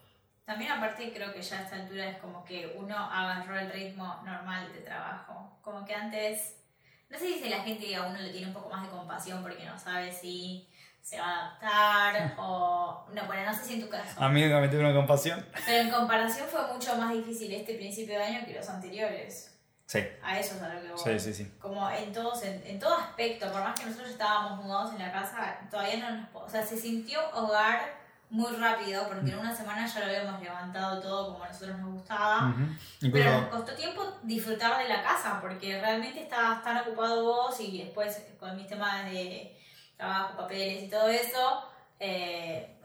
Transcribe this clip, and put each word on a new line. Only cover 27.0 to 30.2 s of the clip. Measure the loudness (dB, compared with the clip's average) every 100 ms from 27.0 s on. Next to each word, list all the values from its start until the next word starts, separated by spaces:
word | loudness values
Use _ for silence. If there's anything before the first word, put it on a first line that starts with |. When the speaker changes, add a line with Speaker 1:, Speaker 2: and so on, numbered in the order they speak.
| -2 0 0
Speaker 1:
hogar | 0 4 6 6 4 0 -8 -16 -20 -4
muy | 0 0 4
rápido, | 4 4 0 -2 -2
porque | 0 0
en | 0
Speaker 2:
Mm. |
Speaker 1:
una | -2
semana | -4 -4 -2 -2
ya | -2
lo | 0
habíamos | 0